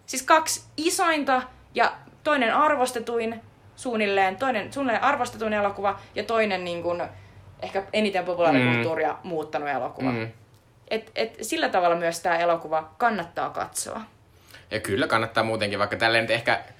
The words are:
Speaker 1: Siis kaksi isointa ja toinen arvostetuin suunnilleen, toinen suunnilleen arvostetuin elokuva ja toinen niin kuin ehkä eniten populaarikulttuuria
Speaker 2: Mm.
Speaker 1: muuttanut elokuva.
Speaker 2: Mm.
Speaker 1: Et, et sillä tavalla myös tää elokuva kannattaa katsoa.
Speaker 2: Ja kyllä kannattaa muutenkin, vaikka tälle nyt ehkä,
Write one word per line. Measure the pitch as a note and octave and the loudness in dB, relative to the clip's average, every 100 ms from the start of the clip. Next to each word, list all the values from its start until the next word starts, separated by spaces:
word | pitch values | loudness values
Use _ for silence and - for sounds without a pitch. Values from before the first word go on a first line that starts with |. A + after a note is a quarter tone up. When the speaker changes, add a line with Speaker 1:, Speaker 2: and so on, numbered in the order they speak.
| - | -8
Speaker 1:
Siis | B3+ | -6
kaksi | C4 D#4 D#4 - - - | 4 4 4 -6 -8 -2
isointa | E4 F#4 E4+ D#4 C#4 B3+ B3+ - - | -2 2 2 2 2 0 0 -18 -8
ja | A#3 A3+ - - - | 0 2 0 -18 -6
toinen | D#4 C#4+ A3+ | 0 2 2
arvostetuin | C4 D4+ C#4 B3+ A#3+ A3 A#3 A3+ A3+ - - - - | 4 4 4 0 -2 -4 -2 -4 -6 -16 -20 -20 -10
suunnilleen, | B3+ A3 G3+ G3 F#3+ F#3+ | -4 0 2 2 2 2
toinen | C4 A3 - | -2 -2 -4
suunnilleen | C#4 C4 A3 | -4 -2 2
arvostetuin | B3+ C#4+ A#3+ G#3+ A3 | 2 0 -2 -4 -2
elokuva | G#3+ G3+ G3 G3+ G3+ - | 0 0 0 -4 -4 -8
ja | G3 | -8
toinen | G3+ A3+ G#3 F#3 | -2 0 2 0
niin | F3+ E3+ | -4 -4
kuin | E3+ F3 D3+ - - - - - | -4 -4 -6 -10 -20 -20 -20 -14
ehkä | - G3 G3 | -6 -6 -2
eniten | G#3+ G#3 F#3 | 0 0 0
populaarikulttuuria | F3 F3 E3 C3+ B2 A#2+ D#3+ D#3+ D3+ | -2 2 4 6 4 2 0 0 -2
Speaker 2:
Mm. | - F3+ | -2 -6
Speaker 1:
muuttanut | D#3+ D3+ D3+ D3 | -6 -4 -4 -4
elokuva. | C3 C#3 - C3 | -4 -4 -4 -2
Speaker 2:
Mm. | A#2 A2+ - - - _ _ - | -2 -6 -10 -20 -20 _ _ -6
Speaker 1:
Et, | A3 - - | -6 -4 -4
et | A3+ - | -4 -6
sillä | G#3+ E4 - | -6 -2 0
tavalla | F#3+ F3 E3+ | 2 2 2
myös | E3 E3+ | 0 -2
tää | F#3 E3 | 0 2
elokuva | E3+ E3 D#3 D#3+ D#3+ - | 2 0 0 -4 -4 0
kannattaa | A#3+ G3+ E3 D#3 C#3 | 0 0 -6 -6 -6
katsoa. | - - - - - A3 _ _ _ - - - | -6 -8 -6 -8 -10 -12 _ _ _ -20 -20 -8
Speaker 2:
Ja | G#2+ | -6
kyllä | A2 G2+ D3+ | -2 0 2
kannattaa | A2+ A2 A2+ | 0 0 0
muutenkin, | A2+ A2 G#2 G2 | 0 0 -2 0
vaikka | G2+ G2+ | -2 2
tälle | A2+ A2+ | 2 4
nyt | A2+ | 2
ehkä, | A#2 B2 A2 - | 0 2 0 -2